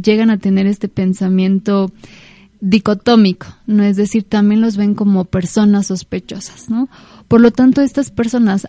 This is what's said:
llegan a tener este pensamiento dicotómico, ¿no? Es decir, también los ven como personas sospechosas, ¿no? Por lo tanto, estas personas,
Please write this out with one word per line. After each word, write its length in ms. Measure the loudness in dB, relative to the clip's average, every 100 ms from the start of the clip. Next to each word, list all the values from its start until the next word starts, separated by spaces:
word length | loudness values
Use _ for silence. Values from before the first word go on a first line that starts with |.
llegan 300 | -2 0 2
a 80 | 0
tener 280 | 0 0 0
este 200 | -4 -6
pensamiento 1000 | -4 -4 -2 -2 0 0 -2 0 -2 -2 -8 -20 -20 -20 -20 _ -8
dicotómico, 880 | 0 0 0 -2 2 4 4 0 -12 -16 -2
¿no? 160 | 0
Es 140 | 2 0
decir, 260 | 0 -2
también 380 | -2 0 2 2
los 160 | 0 0
ven 180 | -2
como 300 | 0 0 0
personas 640 | 0 -4 -2 0 2 2 0
sospechosas, 840 | -6 -8 -10 -10 -14 -16 -16 -8
¿no? 180 | -6 -6 -10 -20 -16 0
Por 140 | 4
lo 100 | 4
tanto, 300 | 4 2 2
estas 320 | 0 -2 -6
personas, 560 | -4 -4 0 0 0